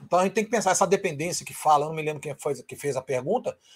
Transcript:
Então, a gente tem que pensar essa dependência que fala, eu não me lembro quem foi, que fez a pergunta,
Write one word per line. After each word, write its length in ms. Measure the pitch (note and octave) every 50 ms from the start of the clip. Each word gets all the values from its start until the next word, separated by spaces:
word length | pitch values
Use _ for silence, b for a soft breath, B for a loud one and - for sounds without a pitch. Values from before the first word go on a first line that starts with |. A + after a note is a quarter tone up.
| -
Então, 160 | - E3+ F3
a 60 | F#3
gente 80 | G3 F#3+
tem 100 | A3+ G#3+
que 80 | G#3+
pensar 200 | A#3+ A3 - F#3+
essa 140 | F3+ - G3
dependência 600 | F3+ G3 G3 G3 F3+ D3+ C#3 D#3 - - - -
que 80 | - C#3+
fala, 320 | - - D3+ D#3 E3+ D3+
eu 20 | D#3
não 80 | D#3+
me 60 | D#3+
lembro 200 | D3+ D3+ D3+ C#3+
quem 140 | - D3+ C#3 -
foi, 240 | - D3+ C#3 B2 -
que 120 | - C3
fez 220 | - - C#3+ B2+ C3
a 40 |
pergunta, 560 | - - C3+ B2 B2+ D3+ G#3 B3 - - - - b b b